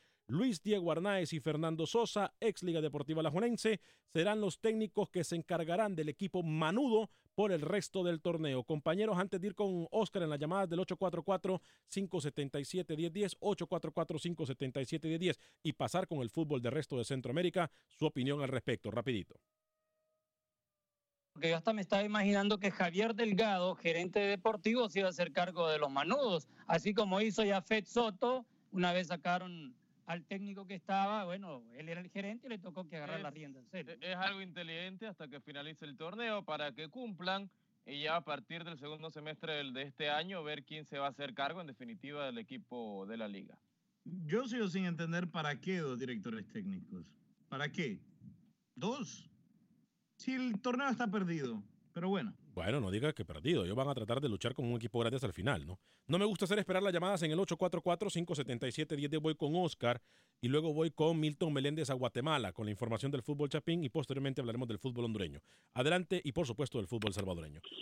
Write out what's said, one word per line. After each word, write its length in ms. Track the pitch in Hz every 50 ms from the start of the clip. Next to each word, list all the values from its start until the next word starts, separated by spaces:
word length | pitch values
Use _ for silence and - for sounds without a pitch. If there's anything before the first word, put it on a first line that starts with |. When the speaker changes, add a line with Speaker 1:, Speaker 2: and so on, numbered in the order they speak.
| _ _ _ _ _
Speaker 1:
Luis 360 | - 113 170 247 262 208 160 -
Diego 300 | 208 208 202 175 170 151
Arnaez 400 | 160 180 208 196 190 170 143 -
y 80 | 156
Fernando 460 | - 160 151 151 165 165 160 156 165
Sosa, 480 | 147 - 233 233 - - 208 196 - - _
ex 220 | 220 226 185 - 185
Liga 200 | 180 165 160 156
Deportiva 380 | 151 143 147 139 139 160 160
Alajuelense, 600 | 156 151 139 180 226 240 233 - - 220 220 180 - - - _ _ _ -
serán 300 | 165 165 208 214 220 208
los 180 | 190 - -
técnicos 480 | - 226 220 220 220 196 - 208 196 -
que 160 | - 180 160
se 120 | - 175
encargarán 600 | 170 147 - 180 160 165 156 170 190 220 208 190
del 140 | 160 156 151
equipo 320 | 143 - 202 175 - 185 170
manudo 680 | 160 156 156 156 156 180 233 294 262 220 214 220 - - _ _ _ _
por 180 | - 208 208 185
el 80 | 160
resto 420 | 147 160 190 202 - - - 196 180
del 180 | 175 170 156
torneo. 440 | - 175 165 160 160 147 135 127 120
Compañeros, 520 | - 160 151 - 160 165 196 214 220 196
antes 240 | 175 190 196 - 185
de 60 | 170
ir 80 | 202 180
con 320 | - 208 196 185 175 165 156 -
Oscar 320 | 220 214 - - 202 175
en 60 | 156
las 100 | 147 143
llamadas 280 | 151 156 180 196 196 170
del 120 | 170 170
ocho 160 | 185 - 180
cuatro 260 | - 190 180 170 175 -
cuatro, 400 | - 196 185 - 190 185 180 - - - _ _
cinco 340 | _ - 196 196 185 - 160
setenta 380 | 127 147 - - 143 139 - 143
y 60 | 143
siete, 320 | - - 185 175 - 160
diez 160 | 147 165 170 160
diez, 240 | 202 208 185 - -
ocho 300 | - 202 196 - 175 -
cuatro 240 | 185 165 - 160 -
cuatro, 260 | 185 160 - 165 151
cinco 260 | - 175 175 - 160
setenta 360 | 123 131 - 139 131 - 139
y 60 | 135
siete, 200 | - 160 156 147
diez 140 | 160 160 165
diez, 200 | 180 175 147 - - - _ _ -
y 100 | 160 -
pasar 360 | - 139 117 - 175 190 -
con 100 | 170 143
el 120 | 120 117
fútbol 300 | - 165 160 147 147 127
de 100 | 120 117
resto 280 | 123 156 143 - 147 127
de 60 | 110
Centroamérica, 680 | - 139 131 120 120 123 165 180 175 160 190 170 - - _ _ _ _
su 100 | - 151
opinión 360 | 156 - 139 123 135 143 147 139
al 60 | 131
respecto, 420 | 135 123 - - 120 - - 110
rapidito. 460 | 101 120 110 139 120 101 85 - - - _ _ _ _ _ _ _ _ _ _ _ _ _ _ _ _ _ _ _ _ _ _ _ _ _ _ _ _ _ _ _ _ _ _ _ _ _ _ _
Speaker 2:
Porque 180 | 151 156 165
yo 60 | 165
hasta 160 | 165 165 226 220
me 100 | 208 185
estaba 200 | - 208 196 208
imaginando 560 | 208 208 214 202 202 202 196 196 208 214 196
que 140 | 202 196 -
Javier 420 | - 190 175 170 185 220 226 226
Delgado, 600 | 202 233 214 196 180 226 214 196 180 180 185 175
gerente 420 | - - 170 160 165 180 185 170 208
deportivo, 720 | 202 196 202 190 - 226 220 202 - 214 226 254 240 202
se 100 | 165 196
iba 100 | 196 185
a 20 |
hacer 200 | 165 151 175 165
cargo 380 | 139 185 175 180 170 170 170 160
de 100 | 156 151
los 140 | 147 139 135
manudos, 560 | 139 147 165 226 294 277 226 180 160 - - - - -
así 260 | - 170 165 - 202 208
como 280 | 208 214 196 185 196
hizo 240 | 220 226 180 - 220
Yafet 420 | 202 196 190 - - 220 220 196
Soto, 580 | - - 233 240 220 185 - - 240 254 262 233 - _ _ _ _ -
una 200 | 185 180 180 175
vez 140 | 185 180
sacaron 680 | 156 175 170 - 180 175 180 185 180 175 165 147 127 123 - _ _ _ _ _
al 180 | - 170 175 -
técnico 420 | - 196 196 202 202 196 196 196
que 80 | 180 196
estaba, 520 | 185 - - 190 196 196 202 214 214 196
bueno, 360 | 175 175 202 202 175 147 123 117 113 117
él 140 | 135 156 165
era 100 | 170 175
el 80 | 180 175
gerente 380 | - 196 196 202 220 240 -
y 40 | 262
le 80 | 226 202
tocó 300 | 175 185 156 185 185 151
que 80 | 165
agarrar 220 | 156 147 147 160 160
Speaker 3:
Es, 40 | 147
Speaker 2:
las 120 | 147 139
riendas, 280 | 156 151 143 131 131 123
en 60 | -
serio. 260 | - 185 151 139 170 120
Speaker 3:
es 160 | 147 180 185
algo 240 | 180 190 196 202 196
inteligente 680 | 190 185 151 180 175 165 165 165 180 185 190 180 220
hasta 220 | 220 180 - 160 139
que 100 | 135 139
finalice 460 | - - 143 143 143 156 160 - 160
el 140 | 151 139 -
torneo 440 | 156 170 196 220 240 226 214 202 170
para 300 | - 156 147 147 147 123
que 160 | 131 156 160
cumplan 600 | - 262 254 226 196 156 180 180 190 196 202 185 - _ _ _ _ _ _
y 200 | - 139 143 151
ya 120 | 151 160
a 80 | 170 -
partir 400 | 156 147 139 107 - 160 165 165
del 140 | 170 165 131
segundo 320 | 139 147 156 156 156 160
semestre 420 | - 156 147 156 151 - - 160 156
del, 220 | 147 143 135 123
de 80 | 131 139
este 260 | 143 - - 156 147
año 340 | 147 151 165 185 196 180 156
ver 220 | 151 151 147 135
quién 220 | - 156 156 151
se 120 | - 151 139
va 100 | 139 139
a 20 |
hacer 240 | 135 - 143 135 117
cargo 260 | - 139 143 165 185
en 60 | 175
definitiva 580 | 147 123 - 127 117 113 92 - 139 147 147 143
del 140 | 131 120 117
equipo 680 | 110 - 131 123 95 - 123 123 117 107 104 98 95
de 120 | 98 113 113
la 100 | 110 104
liga. 300 | 101 98 - - - - _ _ _ _ _ _ _ _ _
Speaker 4:
Yo 420 | 151 170 185 165 147 165 226 269
sigo 200 | 240 233 247 214 185
sin 180 | 156 190 185
entender 440 | 180 175 156 170 165 165 175 175 135
para 300 | - 165 156 147 143 120
qué 160 | - 180 190
dos 220 | 180 156 135 127 120
directores 500 | 131 127 123 110 95 120 110 110 101 -
técnicos. 560 | - 113 95 98 95 90 - - - 90 82 - - _ _ _ _ _ _ _
¿Para 200 | 139 135 147 143
qué? 300 | 127 - 170 123 98 - - - - _ - - - - - _ _ _ _ _ _
Dos. 560 | - 170 208 247 285 214 - - - - - - _ _ _ _ _ _ _ _ _ _ _ _ _ _ _ _
Si 160 | - - - 262
el 300 | 254 254 247 214 196 -
torneo 260 | 254 240 254 285 277
está 180 | 233 233 247
perdido, 560 | 214 185 214 190 175 170 156 139 120 113 104 101 - - _ _ _ _
pero 160 | 170 170 190
bueno. 240 | 196 185 127 98 - - - - -
Speaker 1:
Bueno, 260 | 87 82 98 123 147
no 100 | 113 92
diga 220 | 95 107 131 156 151
que 120 | - 95
perdido. 400 | - 73 73 73 143 175 127 92
Ellos 120 | 87 101
van 120 | 127 135 143
a 60 | 139
tratar 260 | 117 110 104 117 135
de 80 | 143 135
luchar 260 | 101 92 - 117 127
con 100 | - 131
un 120 | 120 120
equipo 220 | 117 113 117 - 120
grande 180 | 113 113 123
hasta 120 | 131 131 104
el 40 | 87
final, 320 | - 92 127 131 82 69
¿no? 120 | 78 92 - _ _ _ _ _ -
No 100 | 151 180
me 60 | 202
gusta 220 | 220 202 165 202
hacer 120 | 160 202 208
esperar 240 | 190 - 185 185 196
las 100 | 202 175
llamadas 300 | 170 170 190 202 175 170
en 80 | 156
el 80 | 151 170
ocho 180 | 196 - 175 -
cuatro 240 | 185 180 180 170 -
cuatro, 260 | 180 175 170 208 196
cinco 260 | - 165 175 - 175
setenta 320 | 143 131 107 127 117 143
y 60 | 127 113
siete, 240 | - 156 - 160
diez 140 | 143 143 143
diez. 120 | 151 156 151
Voy 140 | 156 156
con 180 | - 160 143 156
Oscar 460 | 180 180 156 - - - 120 120 120 - _ _ - _ _ _ _
y 80 | - 120
luego 240 | 135 151 160 165 147
voy 180 | 151 160 165
con 300 | - - 151 165 170 160
Milton 320 | 156 156 147 - 185 160 147
Meléndez 380 | 139 131 143 151 160 151 123
a 40 | 135
Guatemala 580 | 127 127 117 - 120 127 156 156 139 110 92 -
con 120 | - 113
la 80 | 104 104
información 400 | - 123 113 113 107 - 139 143
del 100 | 131 -
fútbol 280 | - 147 143 147 139
chapín 340 | - 151 - - 165 175 160
y 60 | 123
posteriormente 500 | - 165 135 - 135 139 135 139 131 143
hablaremos 260 | 131 113 110 123 131
del 120 | 117 107 101
fútbol 260 | - 131 120 120 120
hondureño. 360 | 117 110 107 92 78 71 73 - _ - - _ _ _
Adelante 460 | 120 127 151 170 180 180 - 190 170 -
y, 80 | 151 110
por 140 | - 170
supuesto, 320 | 117 110 - 143 120 - 120
del 100 | 101 -
fútbol 240 | 123 113 107 107 95
salvadoreño. 480 | 104 98 95 90 82 80 76 71 80 - - - -